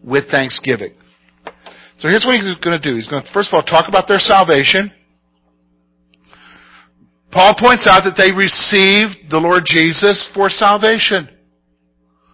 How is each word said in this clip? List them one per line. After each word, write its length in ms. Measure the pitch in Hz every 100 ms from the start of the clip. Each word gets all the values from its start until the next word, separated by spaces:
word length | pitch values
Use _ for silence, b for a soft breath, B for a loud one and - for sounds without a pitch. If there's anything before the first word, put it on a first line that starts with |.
with 260 | 120 139 139
thanksgiving." 640 | 143 131 - - 117 92 _ _ _ _ _ - _ B B B _
So 140 | 151
here's 160 | 208 226
what 100 | 247
he's 200 | 196 175
gonna 220 | 175 165
do. 180 | 147 117
He's 120 | 113
gonna, 180 | 143 -
first 160 | 196 202
of 40 |
all, 100 | 170
talk 240 | - 160 170
about 220 | 190 185
their 100 | 196
salvation. 720 | - 196 175 143 135 190 202 _ _ _ _ _ _ _ _ _ _ _ _ _ b b b b b b b _ _ _ _
Paul 240 | - 190 208
points 300 | 247 247 214
out 160 | 190
that 140 | 190 185
they 160 | 190
received 960 | 190 190 - - 202 190 202 214 190 151
the 100 | 156
Lord 240 | 170 180 165
Jesus 640 | 160 165 160 202 196 -
for 160 | 196 196
salvation. 800 | - 208 208 214 226 - 190 147 _ _ _ _ _ _ _ _ _ _